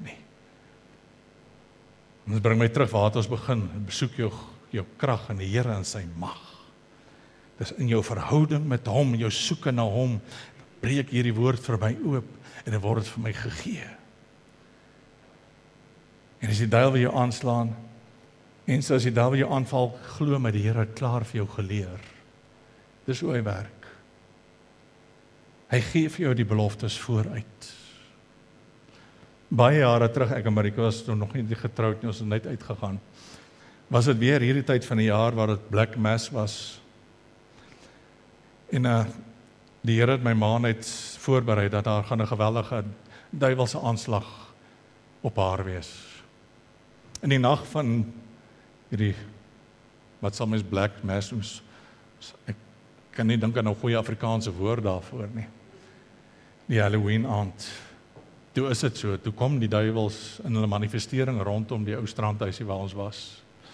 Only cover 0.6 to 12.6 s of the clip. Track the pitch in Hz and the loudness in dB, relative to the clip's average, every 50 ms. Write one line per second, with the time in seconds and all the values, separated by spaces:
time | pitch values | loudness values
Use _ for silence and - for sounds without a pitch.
0.6 | - - - - - - - - _ - - - - - - - - - - - | -20 -20 -20 -20 -20 -20 -20 -20 _ -20 -20 -20 -20 -20 -20 -20 -20 -20 -20 -20
1.6 | - - - - - - - - - - - - - 104 107 107 101 113 113 113 | -20 -20 -20 -20 -20 -20 -20 -20 -20 -20 -20 -14 -6 -4 -2 2 2 4 4 4
2.6 | 117 113 113 131 139 - 113 101 104 107 - 117 104 113 120 107 - - 123 110 | 4 4 4 2 2 2 4 4 4 4 4 2 0 0 -2 -4 -2 -2 -2 0
3.6 | 98 87 - 104 104 95 - - 139 123 - - 117 104 - - - - - - | -2 -4 -6 -8 -8 -8 -4 -4 -4 -4 -2 -2 -4 -4 -4 -8 -12 -18 -20 -20
4.6 | - - - 107 90 - - - 151 131 117 - - - 104 98 95 95 104 120 | -14 -8 -8 -8 -8 -8 -6 -2 0 0 0 0 -2 -6 -8 -6 -4 -2 0 0
5.6 | 123 120 107 98 90 - - 104 87 85 82 85 87 - - - - - - - | 0 0 -2 -4 -4 -6 -8 -8 -10 -10 -8 -8 -8 -10 -10 -12 -18 -20 -20 -20
6.6 | - - - - - - - - - - - - - - - - - - - - | -20 -20 -20 -20 -20 -20 -20 -20 -20 -20 -20 -20 -20 -20 -20 -20 -20 -20 -12 -10
7.6 | 110 - - - 131 117 113 107 101 - 113 - - - 139 151 156 147 151 147 | -10 -8 -4 -2 0 2 2 2 2 0 -4 -6 -2 2 4 4 4 4 2 0
8.6 | 156 143 123 120 - 110 101 139 143 131 117 113 117 110 101 - - - 170 - | 0 0 -2 -2 -2 0 2 2 2 2 2 2 0 0 -2 -2 -2 -4 -4 -2
9.6 | - 143 123 120 113 104 98 120 131 127 113 101 - - - - - - - - | -2 0 0 2 0 0 2 0 0 0 0 -2 -6 -10 -16 -18 -18 -20 -20 -20
10.6 | - - - - - 120 139 143 131 - 127 123 120 120 107 113 120 131 127 117 | -20 -20 -12 -6 -4 -2 0 0 -2 0 0 0 2 2 2 4 4 2 2 0
11.6 | - - 113 95 107 110 - 330 277 160 139 123 - - - - - - - - | -2 -2 0 0 2 0 0 0 -2 -2 -2 -2 -4 -6 -12 -20 -20 -20 -20 -14